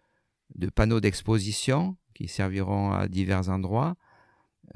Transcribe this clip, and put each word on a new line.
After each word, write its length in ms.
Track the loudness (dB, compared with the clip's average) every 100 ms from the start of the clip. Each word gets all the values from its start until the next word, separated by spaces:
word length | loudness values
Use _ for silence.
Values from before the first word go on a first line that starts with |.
| _ _ _ _ -18
de 160 | -6 -2
panneaux 300 | 2 4 4
d'exposition 960 | 2 0 0 0 0 -2 0 0 0 -4 _
qui 140 | -12 -8
serviront 640 | -4 -2 -2 0 0 0
à 160 | 0 0
divers 420 | 0 0 0 0
endroits, 460 | -2 0 0 0 -2 _ _ _ _ _ _ -14